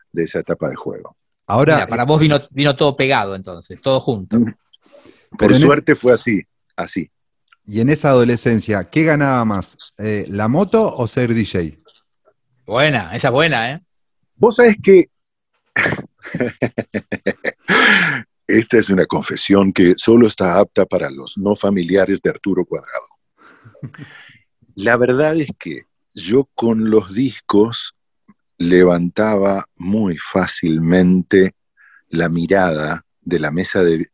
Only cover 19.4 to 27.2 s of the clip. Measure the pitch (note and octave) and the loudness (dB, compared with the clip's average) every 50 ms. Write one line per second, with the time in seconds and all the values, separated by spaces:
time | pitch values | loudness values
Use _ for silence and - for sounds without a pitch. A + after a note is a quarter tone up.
19.4 | - - G2 G2 G2 G2 - - F2+ F2 F#2 - - - A2+ A#2+ A#2+ G#2+ - - | 0 2 4 4 4 2 2 4 4 4 4 2 2 4 6 6 4 4 2 0
20.4 | F#2+ F2+ E2+ F#2+ G#2 - _ G#2 F#2+ - G2+ F2 D#2 C#2 C2+ C#2 - - - G2+ | -2 0 2 2 0 2 _ -2 0 0 -2 -4 -4 -6 -10 -14 -16 -14 -10 -4
21.4 | F#2+ G2+ G#2 - - G2+ G2+ F#2 E2+ E2+ F#2 G2 F#2 F#2+ G2 F2+ - F2 - - | -2 -2 -2 0 -2 -2 -2 -2 0 0 0 0 2 0 -2 -2 -2 -4 -6 -4
22.4 | - G2 F#2 F#2 F2 - E2 D#2+ - - - - - _ _ _ _ _ _ _ | -6 -4 -4 -2 -4 -4 -8 -10 -10 -12 -12 -12 -12 _ _ _ _ _ _ _
23.4 | _ - - _ _ A2+ - _ - - - - C#3 - - - - - - _ | _ -20 -20 _ _ -20 -20 _ -18 -18 -18 -20 -20 -20 -20 -20 -20 -20 -20 _
24.4 | _ _ _ _ _ _ _ G2 G2 A2+ A#2+ A#2 B2 B2 B2+ C3 D3+ D#3 D#3+ E3 | _ _ _ _ _ _ _ -4 -2 0 2 2 2 2 2 0 0 0 0 -2
25.4 | C#3+ - - - - F2 C#2+ A#1+ - _ _ _ _ _ _ G#2 E2 F#2 A2+ C#3 | -4 -6 -10 -12 -14 -14 -14 -14 -16 _ _ _ _ _ _ -14 -4 0 0 0
26.4 | C3+ - _ - A#2 A#2 A2+ A2 A2 A2 G#2+ G#2+ F#2+ F2+ F#2+ A2+ | 0 -2 _ -4 -2 0 0 0 0 2 2 0 0 -2 -4 -4